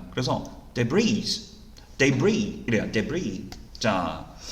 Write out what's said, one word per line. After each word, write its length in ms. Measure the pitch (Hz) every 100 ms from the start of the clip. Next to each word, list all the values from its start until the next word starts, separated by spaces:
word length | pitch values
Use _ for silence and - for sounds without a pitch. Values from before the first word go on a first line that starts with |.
| -
그래서 320 | - 127 123 - - -
debris, 840 | - 123 160 226 - - - - - - - - -
debris 680 | 135 127 175 214 104 - -
이래요. 240 | 110 90
debris. 580 | 113 98 156 147 92 - - - -
자, 460 | 120 98 85 80 - - -